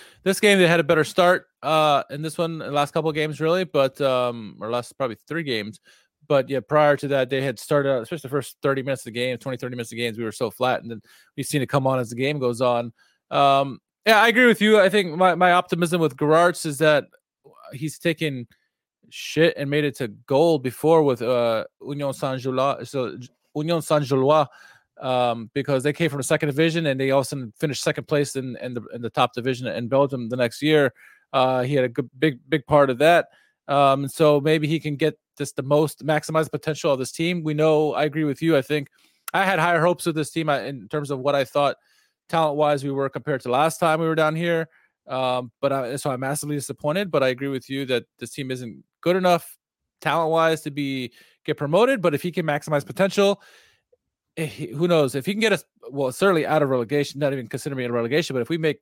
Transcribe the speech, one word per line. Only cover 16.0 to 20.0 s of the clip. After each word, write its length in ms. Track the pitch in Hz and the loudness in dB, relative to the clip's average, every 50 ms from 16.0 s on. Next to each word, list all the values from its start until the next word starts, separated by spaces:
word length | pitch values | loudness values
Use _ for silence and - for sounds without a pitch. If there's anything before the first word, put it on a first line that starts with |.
with 160 | 160 139 131 | 0 0 0
Gerards 500 | - 151 147 156 165 175 180 170 - - | 0 2 4 6 6 6 4 2 -2 -6
is 120 | 156 139 131 | -6 -2 2
that 260 | 160 151 151 135 - - _ _ _ _ _ _ _ - _ _ - - | 4 4 4 4 0 -4 _ _ _ _ _ _ _ -20 _ _ -20 -18
he's 260 | - - 156 143 - - | -12 -10 -10 -10 -8 -4
taken 500 | - 170 156 - 160 151 135 123 117 - _ _ _ _ _ _ _ _ _ _ _ _ | -4 -4 -2 -2 -4 -6 -6 -8 -10 -14 _ _ _ _ _ _ _ _ _ _ _ _
shit 440 | - - - - - 156 165 165 - | -16 -14 -12 -4 2 2 4 4 2
and 140 | - 143 139 | 0 -4 -2
made 140 | 147 151 147 | 0 0 0
it 120 | 139 - | -2 -2
to 120 | - | -4